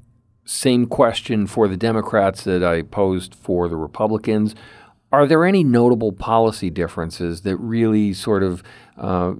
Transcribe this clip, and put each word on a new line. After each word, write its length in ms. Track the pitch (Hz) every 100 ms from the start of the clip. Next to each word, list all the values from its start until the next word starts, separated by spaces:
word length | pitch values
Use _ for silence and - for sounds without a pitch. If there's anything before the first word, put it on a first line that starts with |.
| _ _ _ _ -
Same 400 | - 135 123 120
question 600 | - 120 107 - 110 98
for 220 | - 104
the 80 | 95
Democrats 640 | 113 113 107 110 98 95
that 200 | - 90
I 180 | 90 85
posed 520 | 80 - 98 92 90
for 340 | - - 90 87
the 80 | 82
Republicans. 800 | 78 - 107 110 110 107 107 - - - - _ _
Are 160 | 139 143
there 160 | 160
any 180 | 175 196
notable 500 | 151 120 120 120 110
policy 580 | 92 - 113 113 104 92
differences 720 | 82 82 - 82 - 87 85
that 140 | 95 95
really 540 | 113 113 113 107 104
sort 300 | 95 - 101
of, 200 | 95 87 - - - -
uh, 380 | 101 92 90